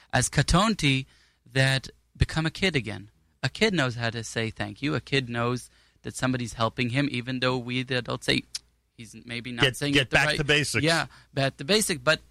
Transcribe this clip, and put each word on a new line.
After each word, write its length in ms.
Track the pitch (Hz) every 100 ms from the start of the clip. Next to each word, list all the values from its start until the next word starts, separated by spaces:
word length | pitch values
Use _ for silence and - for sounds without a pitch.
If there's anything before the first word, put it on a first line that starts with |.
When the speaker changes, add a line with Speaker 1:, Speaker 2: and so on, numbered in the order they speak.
| _
Speaker 1:
as 180 | 127 123
Katonti, 760 | - 135 170 214 208 147 135 135 _ _ _ _
that 360 | 123 135 135 - - _ -
become 280 | - 165 160
a 40 |
kid 240 | - 190 156
again. 360 | 107 101 101 _ _ _
A 60 | 135
kid 240 | - 220
knows 220 | 185 131 117
how 140 | 117
to 140 | 113
say 260 | 110 - 113
thank 320 | - 104 101
you. 140 | 139 151
A 40 |
kid 300 | - 139 123
knows 400 | 120 120 123 - _ _ _
that 140 | 123 -
somebody's 380 | 127 127 120
helping 360 | - 113 - 123
him, 180 | 123 143
even 280 | 127 120 127
though 160 | 127 127
we, 260 | 120 127
the 140 | 127 131
adults, 260 | 120 127 -
say 160 | 131 - - - _ _ -
he's 180 | 110 113 117
maybe 260 | 120 120
not 120 | 120
Speaker 2:
Get, 140 | 127 120
Speaker 1:
saying 160 | 143
Speaker 2:
get 100 | 143
Speaker 1:
it 60 | 131
the 60 | 151
Speaker 2:
back 120 | 143
Speaker 1:
right 100 | 151
Speaker 2:
to 60 |
basics. 400 | 143 147 143 113
Speaker 1:
Yeah, 220 | 151 165 139 - _
back 220 | - 135 -
to 60 |
basic. 400 | 143 208 - 160
But 160 | 127 160 -